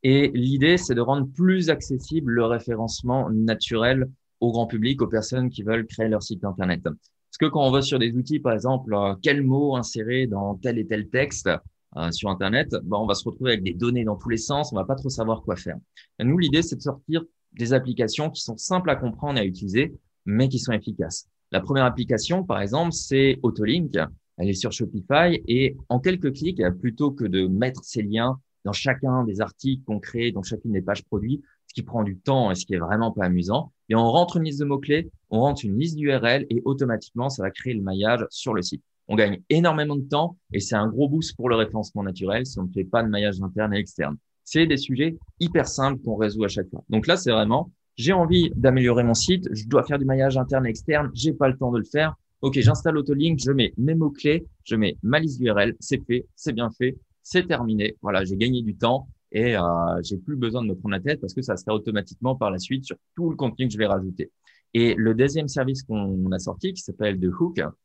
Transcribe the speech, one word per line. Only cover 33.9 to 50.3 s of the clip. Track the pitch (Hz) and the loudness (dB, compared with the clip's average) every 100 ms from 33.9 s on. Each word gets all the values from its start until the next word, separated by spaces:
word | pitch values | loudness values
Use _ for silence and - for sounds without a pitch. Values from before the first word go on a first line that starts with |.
on | 113 117 | 2 4
rentre | 139 175 175 | 4 4 0
une | |
liste | 160 143 | -2 -2
de | |
mots-clés, | 147 139 139 151 165 - _ | -2 -2 0 0 0 -14 _
on | 110 | 0
rentre | 139 135 | 2 0
une | 107 101 | -2 -2
liste | 165 151 | -2 -2
d'U | 147 | 0
R | 135 117 | 2 2
L | 135 - | 0 0
et | 113 | -2
automatiquement, | - 139 131 110 - 117 131 | 0 0 0 -2 -6 -6 -4
ça | 131 | -4
va | 98 | -6
créer | - 127 | -6 -6
le | 113 | -4
maillage | 95 95 104 117 110 | -2 0 0 0 -2
sur | - 135 | -6 -4
le | 110 | -2
site. | 92 - _ _ - | -4 -8 _ _ -4
On | |
gagne | 107 104 101 - | 2 2 2 0
énormément | 156 170 156 151 | 2 4 2 -2
de | 143 139 | -4 -2
temps | 147 170 175 _ | -2 -2 -6 _
et | 98 | -6
c'est | 101 110 | 0 0
un | 110 | 0
gros | 110 143 | 0 0
boost | 151 156 - | 0 -2 -4
pour | 120 | 0
le | 117 | 2
référencement | 107 110 104 110 | 2 -2 -6 -6
naturel | 98 90 92 107 127 | -6 -4 -2 -2 -2
si | - | -6
on | |
ne | 92 | -6
fait | 98 | -4
pas | 92 117 | -2 0
de | 113 | 0
maillage | 104 104 95 | 0 0 -2
interne | 95 92 107 | -4 -2 0
et | 101 | -2
externe. | 101 - 73 73 _ _ | -4 -6 -6 -6 _ _
C'est | - 156 165 | -4 2 2
des | 139 | 2
sujets | - 131 156 165 - _ | -2 0 0 -2 -14 _
hyper | 175 175 127 | 0 2 0
simples | - 135 131 | 0 0 0
qu'on | 120 104 | -4 0
résout | 110 107 | 0 0
à | 101 | -2
chaque | 101 90 | -2 -6
fois. | - _ | -10 _
Donc | 110 110 | 0 2
là, | 185 | 2
c'est | 180 | 4
vraiment, | 110 107 127 175 _ _ - | 2 4 2 0 _ _ -4
j'ai | 123 | 2
envie | 190 165 180 160 - | 4 4 4 4 4
d'améliorer | 127 131 123 117 | 4 6 4 4
mon | 120 | 4
site, | 113 - 185 180 | 2 2 0 0
je | 107 110 | -6 2
dois | 131 | 2
faire | - 143 | 4 0
du | |
maillage | 135 131 135 | 2 2 2